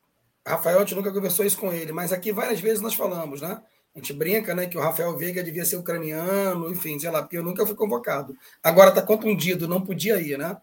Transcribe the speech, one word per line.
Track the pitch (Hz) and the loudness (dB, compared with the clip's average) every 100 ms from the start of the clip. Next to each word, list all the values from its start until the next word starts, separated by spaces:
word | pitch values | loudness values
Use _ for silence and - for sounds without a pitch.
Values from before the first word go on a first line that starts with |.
| _ _ _ _ - | _ _ _ _ -4
Rafael, | 160 165 185 | -2 4 4
a | |
gente | 196 | 4
nunca | 190 196 | -2 -2
conversou | 196 190 180 202 | -2 -2 0 0
isso | - | 0
com | 190 | -4
ele, | 170 160 | -4 -6
mas | 165 175 | -6 -4
aqui | 180 214 | -4 -4
várias | 208 247 208 | -2 -2 -2
vezes | 214 214 | 0 0
nós | 226 | -2
falamos, | - 196 175 156 143 | -2 -2 -4 -8 -8
né? | 160 220 _ _ _ | -8 -10 _ _ _
A | - | -14
gente | - | -10
brinca, | 143 160 220 202 | -4 0 0 0
né, | 175 180 | -4 -4
que | 175 | -2
o | |
Rafael | 151 160 175 147 | -2 0 -4 -4
Veiga | 175 180 | -4 -4
devia | 170 160 | -6 -4
ser | 170 185 | -4 -4
ucraniano, | 175 170 160 156 175 196 196 175 165 | -4 -6 -4 -4 -2 0 0 -2 -4
enfim, | 180 160 147 | -6 -6 -6
sei | 165 | -4
lá, | 156 | -4
porque | 143 170 | -4 -6
eu | |
nunca | 170 185 208 | -4 -2 -2
fui | |
convocado. | 202 214 240 233 143 131 - - - | 0 -2 -2 -2 -4 -6 -14 -20 -2
Agora | 165 170 196 | 6 10 10
tá | 190 | 10
contundido, | 190 214 214 185 165 175 165 | 2 2 2 0 0 -2 -2
não | 185 | -2
podia | 190 165 185 202 | -2 -4 0 0
ir, | 151 139 | 0 -4
né? | 160 208 | -4 -8